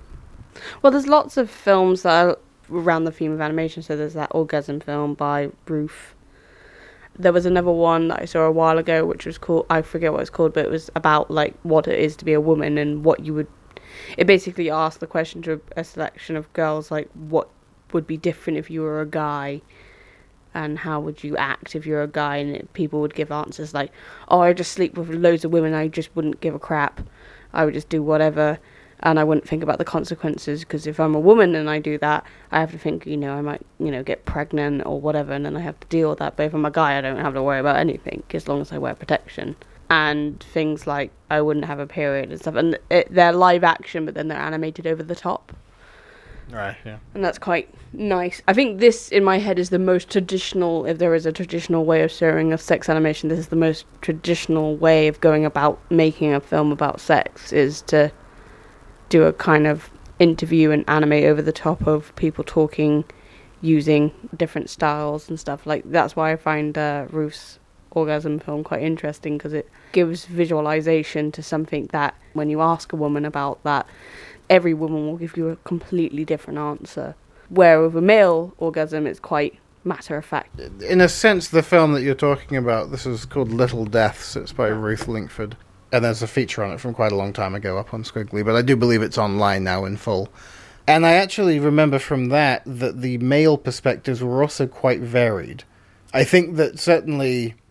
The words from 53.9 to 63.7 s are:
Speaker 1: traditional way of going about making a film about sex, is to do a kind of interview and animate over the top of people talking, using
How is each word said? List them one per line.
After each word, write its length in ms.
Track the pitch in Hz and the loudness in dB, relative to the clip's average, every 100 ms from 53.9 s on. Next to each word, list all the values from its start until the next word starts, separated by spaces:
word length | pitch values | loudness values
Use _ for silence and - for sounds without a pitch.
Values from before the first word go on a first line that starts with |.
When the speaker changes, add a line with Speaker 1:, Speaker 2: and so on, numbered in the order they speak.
| - | -8
Speaker 1:
traditional 760 | - 160 165 165 - 160 156 151 | -6 -4 -2 -2 0 0 0 2
way 300 | 160 160 151 | 4 6 4
of 120 | 151 | 2
going 240 | 165 151 | 2 4
about 340 | 156 147 147 - - | 2 2 0 0 0
making 440 | 165 160 156 151 | 2 2 2 0
a 60 | 139 | 0
film 320 | - 156 151 | 0 0 0
about 280 | 147 147 - | 0 -2 -4
sex, 520 | - 156 - - - | 2 2 0 -8 -2
is 300 | - 139 147 | 2 2 -2
to 280 | - 156 147 - - - - - - - - - - | 0 4 4 0 -20 -20 -20 -20 -20 -20 -20 -20 2
do 160 | 165 | 4
a 80 | 160 | 4
kind 340 | 160 - 156 151 | 2 2 4 4
of 240 | 151 - - - - | 0 -6 -20 -20 4
interview 520 | 170 165 160 165 156 | 4 4 2 4 6
and 140 | 151 - | 4 2
animate 360 | 151 151 151 | 2 4 4
over 180 | 147 151 | 4 4
the 100 | 156 | 0
top 340 | 156 156 170 - | -2 -2 0 0
of 280 | 151 147 - | 0 -2 -4
people 280 | 156 - | -4 -4
talking, 600 | - - 151 - 156 147 156 - - - - - | -2 0 0 2 2 2 -2 -12 -20 -20 -20 -6
using 520 | 160 | 0